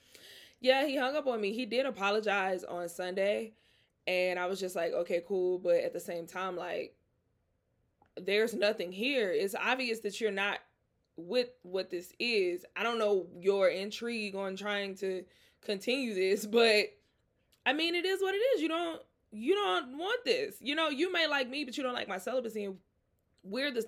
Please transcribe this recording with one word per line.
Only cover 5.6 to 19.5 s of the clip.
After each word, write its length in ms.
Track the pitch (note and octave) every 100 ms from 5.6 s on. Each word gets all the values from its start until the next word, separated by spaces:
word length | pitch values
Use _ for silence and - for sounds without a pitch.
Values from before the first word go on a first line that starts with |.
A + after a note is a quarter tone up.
| F#3 E3+
at 140 | E3
the 80 | E3+
same 280 | F3 E3+ E3+
time, 280 | F#3 F#3 F3+
like, 400 | F3 E3 - _ _ _ _ _ _ _ _ _ _ _ _ -
there's 360 | F#3 G3+ A3
nothing 380 | A3 G#3 A3 F3
here. 400 | F#3 B3 C#4 G3+
It's 240 | D#3 G3 F#3+
obvious 440 | F#3 B3+ B3+ A3
that 220 | G#3+ F#3+
you're 100 | A3
not 280 | G3 G3+ - - _ _ _ _ -
with 320 | E3+ A#3+ B3 -
what 260 | F3+ F#3+ F#3
this 240 | F3 F3 -
is. 460 | A#3 A3+ F3+ F3 - -
I 80 |
don't 160 | A3 A#3
know 280 | G#3+ G3+ F3 F3+
your 300 | F#3 G3 F#3
intrigue 680 | E3 G3 G#3 A#3 A#3 G#3 F#3+
on 200 | G3 F#3+
trying 400 | G3+ G3+ G3 F#3+
to 280 | F#3+ F#3 F#3 _ _ _
continue 520 | - G3+ G3 C4 B3+
this, 320 | G3 F#3+ G3+ G#3
but, 400 | A3+ A3+ G#3 G3+ - _ _ _ _ _ _ -
I 80 |
mean, 220 | C#4+ E4 F4
it 100 | F4
is 160 | F#4+
what 140 | F#4+ G4
it 40 |
is. 220 | B4 A4+
You 80 | D4+
don't, 320 | D#4+ E4+ D#4+ - _ _
you 240 | G#3+ A#3